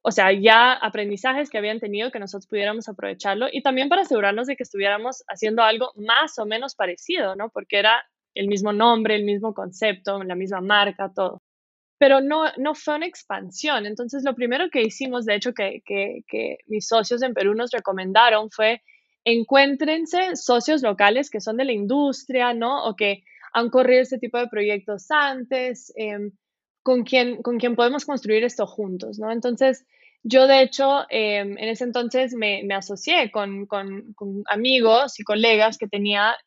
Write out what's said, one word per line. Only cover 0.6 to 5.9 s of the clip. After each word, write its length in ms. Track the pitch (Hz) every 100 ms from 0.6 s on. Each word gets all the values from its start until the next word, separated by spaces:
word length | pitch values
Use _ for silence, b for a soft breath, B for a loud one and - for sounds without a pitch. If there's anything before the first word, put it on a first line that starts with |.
| 247
aprendizajes 720 | 254 214 214 202 202 262 269 285
que 80 | 220
habían 240 | 208 226
tenido, 300 | 220 202 233
que 80 | 226
nosotros 280 | 196 196 -
pudiéramos 380 | 214 202 220 220
aprovecharlo, 600 | 196 196 196 202 196 254
y 120 | 269
también 260 | 277 254 277
para 140 | 359
asegurarnos 440 | 370 233 202 208 254
de 100 | 277
que 60 |
estuviéramos 640 | 247 196 196 208 233 262 -
haciendo 360 | 190 214 226
algo 300 | 220 226 247